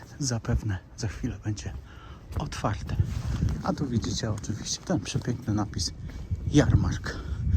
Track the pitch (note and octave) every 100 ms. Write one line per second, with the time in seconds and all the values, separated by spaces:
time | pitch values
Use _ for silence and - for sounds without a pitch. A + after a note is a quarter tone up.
0 | - - C#3 A#2 - A2 A2 F#2 - -
1 | G#2+ - B2+ G2+ G#2+ G#2+ - - - -
2 | - - - - D3+ - B2 - - -
3 | - - - - - - - - C#3+ A#2
4 | - - A2+ G#2+ - G#2 - - - F#3
5 | - B2 - A#2 - G#2 G2+ - - -
6 | - - - - - D3 C#3+ - - -
7 | - - - - -